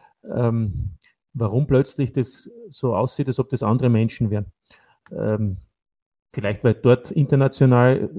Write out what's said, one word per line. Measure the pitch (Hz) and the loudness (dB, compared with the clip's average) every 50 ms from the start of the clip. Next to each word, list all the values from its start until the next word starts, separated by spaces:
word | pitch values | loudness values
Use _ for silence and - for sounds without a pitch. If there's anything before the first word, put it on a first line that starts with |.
| _ _ _ _ - - - | _ _ _ _ -14 -8 -4
ähm, | 120 120 117 117 117 113 101 85 - - - - - _ _ _ _ _ _ _ | -2 0 0 0 0 -2 -4 -4 -6 -8 -8 -10 -14 _ _ _ _ _ _ _
warum | 127 117 101 104 127 147 | -4 -4 0 0 0 2
plötzlich | - 135 131 139 - - - 139 120 | 4 2 2 2 0 -2 -4 -4 -2
das | - 139 117 - - - - - - - 233 196 | -2 -4 -4 -4 -8 -12 -16 -20 -20 -20 -18 -16
so | - - - 123 110 | -10 -6 -4 -2 0
aussieht, | 92 123 127 - - 143 | 0 -2 -2 -4 -4 -4
als | 135 120 - | -4 -2 -4
ob | 127 - | -4 -4
das | - - - | -4 -4 0
andere | 107 113 - 131 123 | 0 0 2 2 2
Menschen | 117 110 113 113 - - 117 104 | 2 2 0 0 -2 -4 -2 -2
wären. | 104 104 101 - - _ _ _ - _ _ _ _ _ _ _ | -2 -4 -6 -8 -14 _ _ _ -20 _ _ _ _ _ _ _
Ähm, | - - 107 107 107 107 107 101 95 - - _ _ _ _ _ _ _ _ _ _ _ _ _ | -10 -6 -4 -4 -2 -2 -2 -4 -4 -8 -12 _ _ _ _ _ _ _ _ _ _ _ _ _
vielleicht, | - 139 107 101 107 - - | -10 -6 -6 -6 -6 0 2
weil | 117 107 | 2 2
dort | - - 123 123 - - - | 4 4 4 4 4 2 -4
international | - 160 143 - 147 139 135 135 - - 143 127 123 120 123 127 131 - - - 156 | -2 -2 0 2 2 2 2 0 2 4 4 6 6 6 6 4 4 2 -2 -6 -8